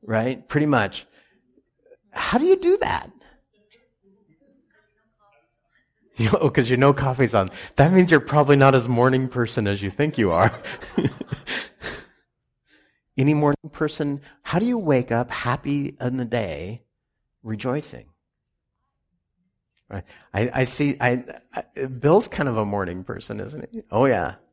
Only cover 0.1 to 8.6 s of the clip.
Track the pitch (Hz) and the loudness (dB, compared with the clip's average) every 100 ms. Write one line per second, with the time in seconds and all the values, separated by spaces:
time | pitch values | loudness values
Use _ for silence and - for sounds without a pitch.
0.1 | 110 120 131 - 147 151 135 101 - - | -2 -2 -6 -4 -2 2 2 0 -6 -20
1.1 | _ _ _ _ _ _ _ _ _ _ | _ _ _ _ _ _ _ _ _ _
2.1 | - - 240 330 381 349 392 - - - | -10 -2 0 4 4 4 2 0 -4 -8
3.1 | - _ _ _ _ _ _ _ _ _ | -20 _ _ _ _ _ _ _ _ _
4.1 | _ _ _ 285 _ _ _ _ 214 220 | _ _ _ _ _ _ _ _ _ _
5.1 | _ 202 _ _ _ _ _ _ _ _ | _ _ _ _ _ _ _ _ _ _
6.1 | - 110 - 151 - 117 123 139 139 135 | -2 0 2 2 2 2 4 4 4 0
7.1 | 127 123 110 95 - - - 147 185 180 | 0 2 2 0 -6 -16 2 4 6 6
8.1 | 160 - 147 143 139 | 4 4 2 4 6